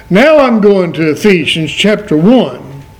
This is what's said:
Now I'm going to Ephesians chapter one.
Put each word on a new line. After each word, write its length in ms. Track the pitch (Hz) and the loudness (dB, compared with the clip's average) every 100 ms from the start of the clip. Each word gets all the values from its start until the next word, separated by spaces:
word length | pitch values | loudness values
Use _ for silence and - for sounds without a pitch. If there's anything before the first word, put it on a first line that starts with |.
| - | -2
Now 300 | 180 294 311 | 2 4 4
I'm 200 | 262 220 | 2 2
going 320 | 202 196 175 | 2 2 -2
to 180 | 147 160 | -2 -2
Ephesians 600 | 147 214 180 127 165 156 | 0 0 0 0 -4 -6
chapter 460 | - 202 208 - 151 | -2 -2 -2 -2 0
one. 480 | 185 247 147 123 135 139 135 | 2 2 0 -8 -16 -20 -20